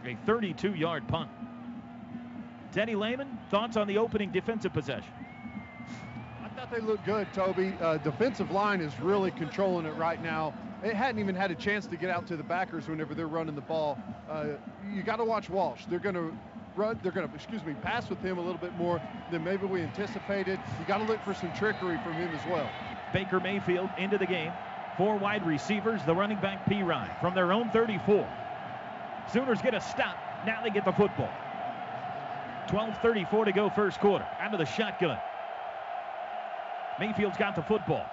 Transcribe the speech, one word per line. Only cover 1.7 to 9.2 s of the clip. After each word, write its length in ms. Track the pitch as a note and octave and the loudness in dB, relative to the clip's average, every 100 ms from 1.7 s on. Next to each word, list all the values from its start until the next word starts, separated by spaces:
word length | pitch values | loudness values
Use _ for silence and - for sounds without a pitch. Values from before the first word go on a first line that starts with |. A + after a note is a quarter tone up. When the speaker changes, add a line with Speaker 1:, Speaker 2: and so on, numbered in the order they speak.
| - - - - - - - - - - | -10 -12 -14 -12 -12 -10 -12 -12 -14 -4
Speaker 1:
Teddy 220 | - A3+ | 0 2
Lehman, 440 | G#3 G#3+ B3+ C#4 A3+ - | 2 0 -2 -4 -8 2
thoughts 280 | G3+ A3+ A3+ | 2 4 2
on 80 | G3+ | 4
the 100 | G3+ | 4
opening 340 | A#3 A3 G3 | 4 2 2
defensive 440 | F3 F#3+ A3+ F#3+ | 0 0 0 0
possession? 380 | D#3 C#3 A#2 - - - - - G#2+ - - - - - - - - | 0 -2 -4 -6 -12 -14 -12 -10 -10 -12 -14 -12 -10 -10 -10 -10 -10
Speaker 2:
I 40 | A3 A3 | -10 -8
thought 120 | B3+ | -2
they 80 | A#3 | 0
looked 260 | A3 G#3 E3+ | 2 2 2
good, 220 | G#3+ G3 | 2 2
Toby. 400 | G3 F#3+ F#3 F#3+ F#3+ | 2 2 4 2 4
Uh, 180 | E3 D#3 | 2 4
defensive 520 | D3+ - B3 A3 D#3 | 2 4 2 4 2
line 300 | F#3 G#3 G3 | 4 4 4
is 120 | D3+ - | 0 0
really 320 | D#3+ G3+ | 4 4